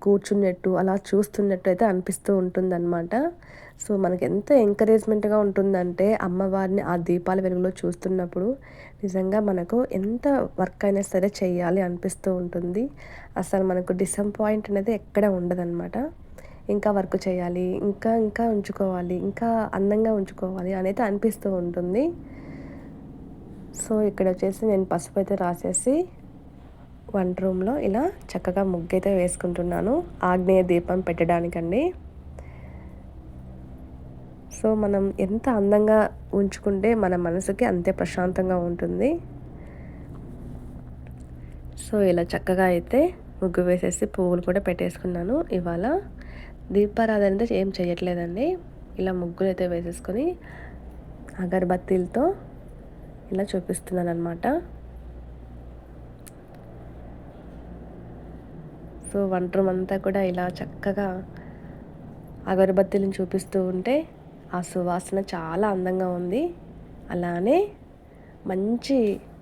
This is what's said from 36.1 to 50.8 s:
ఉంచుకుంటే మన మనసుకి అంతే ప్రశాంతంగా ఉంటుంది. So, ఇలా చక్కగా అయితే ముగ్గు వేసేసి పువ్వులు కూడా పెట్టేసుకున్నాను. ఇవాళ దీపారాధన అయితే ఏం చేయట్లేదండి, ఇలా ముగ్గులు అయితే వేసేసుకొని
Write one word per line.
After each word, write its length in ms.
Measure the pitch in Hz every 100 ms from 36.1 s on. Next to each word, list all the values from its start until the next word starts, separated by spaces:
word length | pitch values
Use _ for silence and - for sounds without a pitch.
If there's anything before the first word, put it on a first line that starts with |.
| - - 202
ఉంచుకుంటే 520 | 196 - 208 196 208 233
మన 100 | 185 180 170
మనసుకి 400 | 175 196 196 240
అంతే 200 | 180 175 190
ప్రశాంతంగా 580 | 175 - 180 185 185 180 175
ఉంటుంది. 400 | 175 175 180 233 339 - - - - - - - - - - - - - - - - - - - - - - - - - -
So, 120 | - 214 196
ఇలా 140 | 175 170
చక్కగా 340 | 180 - 185 185 175
అయితే 260 | - 247 339 - - -
ముగ్గు 220 | 190 175 180
వేసేసి 360 | 180 180 175 208 -
పువ్వులు 280 | 180 175 175
కూడా 140 | 185 190
పెట్టేసుకున్నాను. 680 | 175 180 - 185 175 175 277 339 185
ఇవాళ 260 | 175 170 214 349 415 - - - - - -
దీపారాధన 600 | 190 208 214 226 214 202
అయితే 220 | 196 233 202
ఏం 100 | 196 190
చేయట్లేదండి, 720 | 175 170 180 175 170 180 302 370 - - - -
ఇలా 120 | 190 185
ముగ్గులు 280 | 175 170 190
అయితే 140 | 180 180 170
వేసేసుకొని 500 | 175 180 - 202 320 359 - - - -